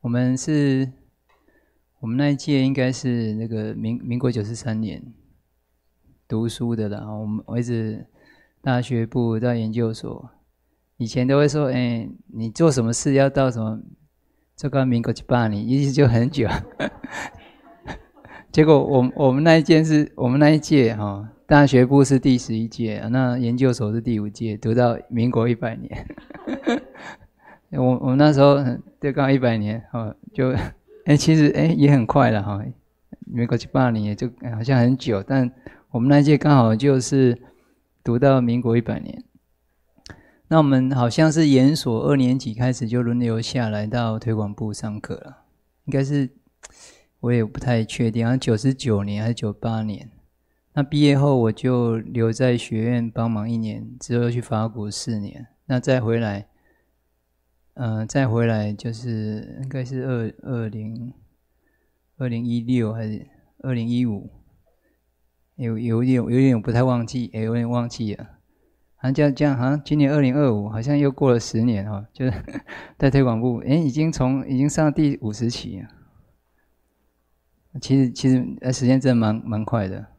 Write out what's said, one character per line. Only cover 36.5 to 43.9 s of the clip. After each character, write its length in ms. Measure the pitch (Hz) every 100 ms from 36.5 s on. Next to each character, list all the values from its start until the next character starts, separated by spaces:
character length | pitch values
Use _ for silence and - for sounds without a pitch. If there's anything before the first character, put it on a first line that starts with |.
好 200 | 139 113
就 240 | 110 143 131
是 400 | - 139 127 117 - _ _ _ _ _
读 140 | - 120
到 240 | 139 135
民 180 | 120 120
国 160 | 120
一 60 | 117
百 180 | 113 95
年。 240 | - - - _ _ _ _ _ _ _ - - _ _ _
那 100 | 160
我 40 |
们 260 | 147 135 131
好 180 | 135 120
像 200 | 135 160
是 200 | 156 156
研 260 | 135 135
所 320 | 156 139 113 143
二 80 |
年 240 | 139 123 131
级 140 | 120
开 180 | 110 123
始 160 | 123 113
就 160 | 123
轮 160 | 117 120
流 220 | 120 110
下 260 | 110 135 113
来 180 | 104
到 320 | 107